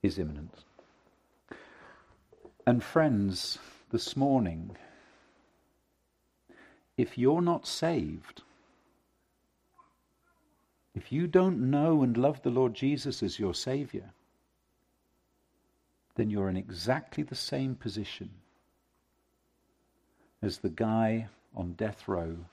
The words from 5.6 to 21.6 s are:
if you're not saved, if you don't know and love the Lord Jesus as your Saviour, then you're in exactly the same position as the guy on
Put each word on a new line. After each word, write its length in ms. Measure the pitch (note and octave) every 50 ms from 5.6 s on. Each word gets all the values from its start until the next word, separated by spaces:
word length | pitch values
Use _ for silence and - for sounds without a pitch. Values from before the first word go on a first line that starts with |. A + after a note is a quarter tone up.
| _ _ _ _ _ _ _ _ _ _ _ _ _ _ _ _ _ _ - - - - - _ _ _ _
if 220 | - B2 - - -
you're 240 | A#2+ C3+ D3 E3+ F3
not 240 | E3+ E3+ D#3 -
saved, 760 | - - - - E3 E3+ C3+ E2 D#2 D#2+ D#2+ - - - - - _ _ _ _ _ _ _ _ _ _ _ _ _ _ _ _ _ _ _ _ _ _ _ _ _ _ _ - _ _ _ _ _ _ _ _ _ _ _ _ _ _ _ _ _ _ _ _ _ _
if 180 | - - - B2
you 140 | D3 F3
don't 440 | F3+ D#3 F#3 F#3 F#3+ F3+ - B2+ B2+
know 320 | C#3 C#3+ D3 E3 D#3+ D3+ C3+
and 140 | B2 A#2
love 240 | A#2 B2+ C#3+ D3+ - -
the 80 | C3+
Lord 220 | A#2+ B2+ C3 B2 A2
Jesus 500 | - C3+ C3+ D3 D3+ - C#3+ B2 - -
as 160 | F#2+ E2 -
your 140 | G#2 F#2+ F2
Saviour, 600 | - - B2+ C3 C#3 C#3+ A#2 - G2+ F#2+ - - _ _ _ _ _ _ _ _ _ _ _ _ _ _ _ _ _ _ _ _ _ _ _ _ _ _ _ _ _ _ _ _ _ _ _ _ _ _ _ _
then 160 | - A#2 G#2+
you're 180 | G#2 G#2 G2 F#2+
in 80 | F#2
exactly 680 | F#2+ F#2 - F#2 F2 E2+ G#2+ B2+ D#3 - - - - D3
the 120 | - C3
same 400 | - - - - C#3 C3+ C3 C3
position 560 | C3 - A#2 F#2+ G#2+ G2+ - - - G2+ F#2 F#2+ F#2 _ _ _ _ _ _ _ _ _ _ _ _ _ _ _ _ _ _ _ _ _ _ _ _ _ _ _ _ _ _ _ _ _ _ _ _ _ _ _ _ -
as 160 | G#2 F2+ -
the 120 | - F#2+
guy 560 | E2 - A2+ A2 A2 A2+ A2+ A2 A2 A2+ A2+ G#2 - _ _ _ _
on 160 | G2